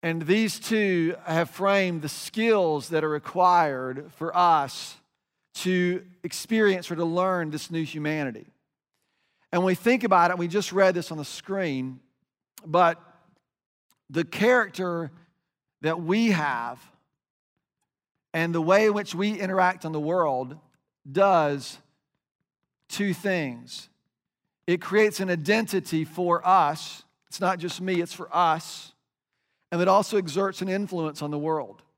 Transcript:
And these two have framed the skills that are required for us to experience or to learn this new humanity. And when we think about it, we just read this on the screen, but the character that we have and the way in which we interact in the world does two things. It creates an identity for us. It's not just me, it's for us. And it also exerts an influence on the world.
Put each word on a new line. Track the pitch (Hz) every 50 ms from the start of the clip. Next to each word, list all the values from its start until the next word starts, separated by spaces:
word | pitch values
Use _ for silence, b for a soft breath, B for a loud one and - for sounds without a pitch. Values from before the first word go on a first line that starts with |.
| -
And | 170 165 165
these | 160 147 185 220 226 214 - -
two | - - 226 220 208 196 185 175 165 165 175 - -
have | 175 160 165 170 -
framed | - - 185 196 196 196 190 180 175 160 151
the | 151
skills | - - - - - 220 226 233 220 208 185 165 151 147 131 -
that | 165 156 156
are | 156
required | 151 147 - - - 185 180 180 180 175 165 151 139 127 131 131 131 135 147 160 - _
for | 160 165 - 180
us | 180 175 165 156 139 143 - - - - - _ _ _ _ _ _ _ _ _ _ _ _
to | - - 185 185 180 180 180 180 185 - - - _ _
experience | 175 - - - - 226 220 214 202 190 180 170 -
or | 175
to | 156 170
learn | 165 165 175 185 190 185 180 165 156
this | 151 151 - -
new | 170 165 160
humanity. | 139 - 156 151 151 151 156 147 135 113 107 - _ _ _ _ _ _ _ _ _ _ _ _ _ _ _ _ _ _ _ _ _
And | - 175 180
when | 185
we | 185
think | 175 - 233 247 254 233
about | 226 196 180 170 175
it, | 180 180
we | 175 170
just | 165 208 202 -
read | 175 190 196 190 185
this | 175 165 -
on | 165 156
the | 143
screen, | - - - - - 196 196 185 165 139 131 131 131 131 127 _ _ _ _ _ _ _ _ _ _ _ - _
but | 165 151 175 180 165 165 - _ _ _ _ _ _ _ _ _ _ _ _ _ _ _ _ _ _ _ _ _ _
the | 139 160 170
character | 160 - - 202 233 254 247 220 196 - - 185 180 175 170 165 160 b b b b b b _ _ _ _ _ _ _ _
that | - 156 160 170
we | 170 156 185 220 226 226
have | 196 165 151 143 131 117 117 120 123 - - _ _ _ _ _ _ _ _ _ _ _ _ _ _ _ _ _ _ _ _ _ _ _ _ _ _ _ _ _
and | - 165 165 170 165
the | 170
way | 156 160 190 202 214
in | 214 208
which | 208 202 202 -
we | 170 196 208 214 185
interact | 196 185 190 185 185 180 185 180 -
in | 160
the | 160 151
world | 147 156 175 185 170 151 135 127 131 127 127 - _ _ _ _ _ _ _ _ _ 135
does | 135 170 196 196 190 170 156 147 143 139 123 - - - _ _ _ _ _ _ _ _ _ _ _ _ _ _ _ _ _ _ _ _ _ _
two | - - 202 202 175
things. | - - 202 190 175 156 131 120 120 120 120 - - - _ _ _ _ _ _ _ _ _ _ _ _ _ _ _ _ -
It | 175 180
creates | - - 185 214 214 214 - -
an | 190 185
identity | 180 170 151 147 208 226 226 - - 190 165 - - 160 156
for | 156 - 180 180 175 170 170 -
us. | 180 185 190 165 143 147 156 - - - - _ _ _ _ _ _
It's | - -
not | 185 180 190 180
just | 160 175 151 -
me, | 180 185 185 170
it's | 170 - -
for | - 190 - -
us. | 165 180 165 156 165 160 - - - - - _ _ _ _ _ _ _ _ _ _ _ _ _ _ _ _
And | - 170
it | 175 190
also | 190 202 202 - 220 208
exerts | 185 165 135 180 196 190 190 -
an | 185 190
influence | 185 196 208 190 190 175 160 156 147 -
on | 156 147
the | 147 147
world. | 147 160 160 156 131 101 98 _ _ _ _